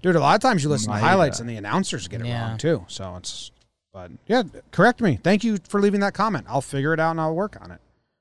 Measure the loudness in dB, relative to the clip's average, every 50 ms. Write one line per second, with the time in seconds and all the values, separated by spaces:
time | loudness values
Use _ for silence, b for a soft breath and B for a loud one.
0 | B 2 4 4 6 4 4 4 4 4 2 2 2 0 0 0 -2 -2 -2 2
1 | 2 4 4 4 4 2 0 -4 -8 -8 -8 -8 -4 -2 -2 -2 -2 -2 -6 -8
2 | -8 -10 -8 -8 -6 -6 -4 -4 -4 -6 -6 -2 0 0 0 0 -4 -8 -14 -12
3 | -12 -12 -12 -12 -12 -12 -12 -12 -14 -18 -20 _ _ _ _ _ _ _ -18 -18
4 | -16 -16 -18 -10 _ 0 0 0 0 -2 -8 -18 -20 _ 2 4 4 4 4 4
5 | 2 0 0 2 2 2 2 2 2 0 -2 -2 -4 -2 0 2 2 2 2 2
6 | 0 0 0 0 -2 0 -2 -4 -4 -4 -4 -4 -4 -4 -4 -2 0 0 0 2
7 | 0 0 0 0 -2 -2 -2 -2 -4 -6 -8 -12 -18 -18 -20 -20 _ _ _ _
8 | _ _ _ _